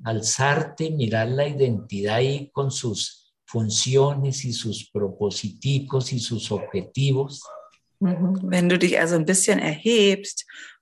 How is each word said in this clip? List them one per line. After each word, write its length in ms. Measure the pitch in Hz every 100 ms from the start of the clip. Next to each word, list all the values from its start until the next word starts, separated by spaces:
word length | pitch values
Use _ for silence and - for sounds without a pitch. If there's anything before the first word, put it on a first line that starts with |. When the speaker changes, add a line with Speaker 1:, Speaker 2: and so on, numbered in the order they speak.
Speaker 1:
alzarte, 880 | 117 110 - - 135 147 156 - 160
mirar 380 | 156 113 113 117
la 180 | 131 147
identidad 680 | 139 131 104 - 101 104 110
ahí 360 | 135 143 143
con 180 | - 139
sus 640 | - 120 95 - - _ _ _
funciones 1000 | 117 107 107 127 135 139 139 135 127
y 80 | 123
sus 380 | 113 113 101 -
propositicos 1200 | 104 98 - 104 - 104 - 135 135 139 135 127
y 80 | 127
sus 320 | - 113 -
objetivos. 920 | 101 - 98 - - 139 131 139 - - - - _ _ _
Speaker 2:
Mhm. 520 | 190 170 180 190 185
Wenn 160 | 180 175
du 100 | 180
dich 220 | 175 -
also 160 | 165 170
ein 100 | 156
bisschen 340 | 185 - 202
erhebst 840 | 156 151 226 233 202 190 196 - - - - -